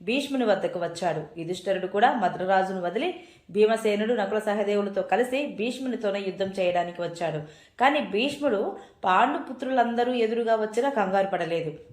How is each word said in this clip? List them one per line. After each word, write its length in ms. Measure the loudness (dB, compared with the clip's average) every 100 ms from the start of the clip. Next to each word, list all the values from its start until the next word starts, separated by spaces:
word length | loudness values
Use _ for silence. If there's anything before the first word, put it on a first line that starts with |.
భీష్ముని 420 | -4 -2 -2 0
వద్దకు 340 | 2 2 0 -2
వచ్చాడు. 640 | -6 -2 -2 -2 -6 -8
యుధిష్ఠిరుడు 460 | -8 -4 -2 -2 -2
కూడా 260 | 4 4
మద్రరాజును 680 | 4 0 0 2 2 2 -2
వదిలి 400 | -4 -2 -4 -6 -12 -20 -4
భీమసేనుడు, 640 | 2 4 4 2 2 2
నకుల 240 | 0 0 0
సహదేవులతో 640 | 0 0 2 2 0 -2
కలిసి 440 | 2 2 2 0 -4
భీష్మునితోనే 800 | -4 -4 -4 -4 -4 -2 -2 -4
యుద్ధం 200 | -4 -4
చేయడానికి 560 | 0 0 0 -2 -4
వచ్చాడు. 360 | -8 -4 -4 -4 -8 -16 -14 0
కానీ 200 | 2 2
భీష్ముడు 760 | 0 0 -2 -2 0 0 -2 -6 -12 _
పాండుపుత్రులందరూ 1080 | 2 4 4 2 -6 -8 -2 2 2 2 0
ఎదురుగా 420 | 2 0 0 2
వచ్చినా 340 | 2 0 0 0
కంగారు 380 | 0 2 2 2
పడలేదు. 460 | 0 -2 -2 -4 -8 -14